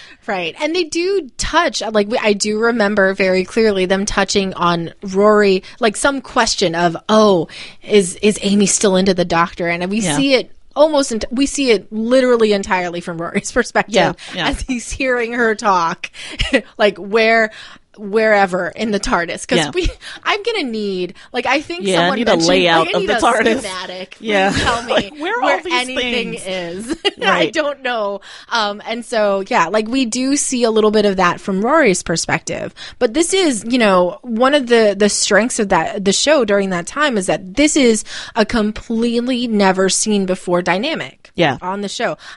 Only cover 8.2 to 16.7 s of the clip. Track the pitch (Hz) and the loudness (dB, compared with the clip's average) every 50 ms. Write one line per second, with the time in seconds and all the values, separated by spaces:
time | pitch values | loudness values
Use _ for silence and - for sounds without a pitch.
8.2 | - 208 208 - - 196 196 202 202 180 - - - 202 190 185 190 196 180 180 | 0 0 0 0 0 0 2 2 2 2 2 2 2 2 2 4 2 2 2 2
9.2 | 175 170 170 165 170 180 - - 180 170 170 170 180 185 202 226 214 175 143 156 | 0 0 2 0 0 0 -2 -4 -4 -2 -2 -2 -4 -4 -2 -2 -2 0 0 2
10.2 | 269 277 269 233 185 - - - - - - 262 294 320 302 277 277 - 233 208 | 2 2 2 2 0 -2 -12 -20 -20 -6 2 2 4 4 4 0 0 0 -2 -6
11.2 | - - 240 240 285 277 - - 277 254 226 185 196 - 220 214 226 233 247 262 | -6 -4 -2 0 0 0 0 0 2 2 2 2 0 -4 -8 -4 0 2 4 4
12.2 | 254 254 247 233 226 214 208 196 196 214 196 185 180 175 170 175 - - 175 160 | 4 4 4 4 4 2 2 0 0 -2 -2 -2 -2 -2 -6 -6 -8 -8 -8 -8
13.2 | 170 170 - 196 - - - 254 226 - - 220 180 - 208 190 170 165 170 - | -6 -4 -4 -4 -4 -2 -2 -2 -2 0 0 -2 -2 0 2 2 2 2 0 -4
14.2 | - - - 185 160 170 - - - - 262 240 - - - - 277 262 247 247 | -12 -12 -6 -4 -4 -2 -2 -4 -4 -4 -6 -6 -6 -8 -6 -4 -2 -2 0 -2
15.2 | 233 226 240 247 240 220 220 208 240 208 190 180 165 165 180 - - - - - | -2 -4 -2 0 0 0 0 0 2 2 2 2 2 0 -2 -6 -10 -14 -14 -14
16.2 | - - - - - - - 240 202 - | -16 -12 -6 -6 -4 0 0 -2 -2 -2